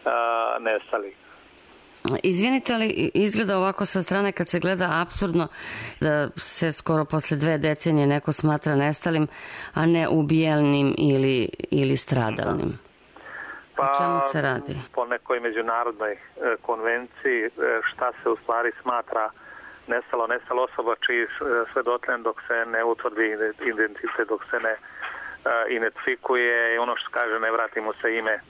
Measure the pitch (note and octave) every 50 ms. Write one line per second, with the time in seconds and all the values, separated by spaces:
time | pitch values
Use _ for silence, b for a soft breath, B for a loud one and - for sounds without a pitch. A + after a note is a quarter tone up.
0 | - C3 A#2+ A#2 A#2 A#2 A#2 A#2 A2+ A#2 A#2+ A#2 A#2 A2+ A2 G#2 - - - A2
1 | G2+ G2 F#2+ - B B B B B B - - - - - - - - - -
2 | - - C3+ - - F#3+ F3+ F3 G#3 B3 C4 C4 - - A#3+ A3+ A3 A3 - -
3 | C#3+ - - - G#3 G#3 F#3+ G#3+ A3+ F#3+ G3+ F#3 F#3 F#3+ F#3+ - G3+ - - F#3+
4 | E3+ - F3+ G3 G3+ G3 G3 - F3 - - F3 D#3 F3+ F#3+ F3+ F#3 F3 D#3 E3
5 | F3 E3+ - - G3+ F#3 E3 F3 D#3+ - B B B B B B B B B B
6 | C#3+ D#3 D3+ D3+ C#3+ - - - - - - - E3+ D#3+ D3 - - - D#3+ D#3
7 | D3+ - - D#3 - - D#3 C#3+ D3 D#3+ D#3+ D3 D3 D#3 D3+ - - E3+ D#3 D3+
8 | C#3+ C#3 C#3+ D3 - - D3 - - D#3 D3+ D3 - D#3 D3 C#3 C#3+ D3 D3+ -
9 | - F3 E3 D#3 D3+ - B B B B B B B B B D3 D#3+ E3 E3+ E3
10 | D#3+ - - D#3+ D3+ D3 D#3+ D#3+ D#3+ D#3+ D3+ D3 D3 C#3+ C#3+ C#3+ C#3 C3+ - -
11 | - D3 C#3 C3+ C3+ C3+ C3 B2 A2 - - - - - - D3 C#3 C3 C#3 C3
12 | - - C#3 B2+ A#2 A2 G#2+ - G#2+ G#2 G2 - - - - - - - _ _
13 | - - B B B B B B B B B B B B - - C#3 C#3 C#3 C#3
14 | C#3 C#3 C#3 C#3 C#3 C#3 C#3 D#3 C#3+ C#3 B2+ B2 C#3 - C3+ C#3 B2 - - C3
15 | A#2+ A#2+ B2 A#2 _ - B2+ A#2+ A#2+ A#2 G#2+ A2+ A2+ A2+ A2+ A#2 A#2+ A#2+ A2 G#2
16 | A2 G#2+ G2+ - - - - - D3+ B2 A2+ G#2 - - A#2 A2 A2 A#2 A#2 A#2+
17 | B2+ - - - - C3+ B2 A#2 A2 G#2+ - - C3+ B2+ A#2+ A2+ A2 - - -
18 | B2+ B2 - - - A#2+ A2+ - - - A#2 A#2 A#2+ A#2 - - - B2+ B2 A#2
19 | A2+ - - A2+ G#2+ G#2+ - B B B B B B B B B B - A#2+ B2
20 | - - - B2 A#2 A2+ A#2+ A#2+ - - B2+ B2 B2+ B2 - - A#2 A#2 A2+ -
21 | - - B2 A#2+ A#2 G#2+ - - - C#3 A#2+ A#2 A2+ - - - A#2+ A#2+ A#2+ A#2+
22 | - - B2+ A#2+ A2+ A2+ A2 - - - A#2+ A#2 A#2 A#2 A2+ A2+ A#2 A#2 A#2 -
23 | - A#2+ G#2+ G#2+ A2+ A2 G#2+ G#2 A2 A2 G#2 - B2 A#2+ A2+ G#2+ A2 G#2+ G#2 -
24 | - - - - A2+ - A2+ G2+ - - - A#2+ A2+ A2+ A2 - B B B B
25 | B B B B B B B B - B2+ A#2+ A#2 A2+ - B2 A#2 A2+ A2 - -
26 | - C3+ B2+ - - - B2+ B2 A#2+ A#2+ A#2+ A#2 A#2 A#2 A#2 A#2 A#2+ B2 A#2+ -
27 | - - - A#2+ A#2+ A2+ A2 A2+ A2+ A2+ A2+ A2+ A2+ A2 - A2+ A2 A2 G#2 -
28 | - A#2 A2+ A2+ A2 A2 G#2+ G2+ -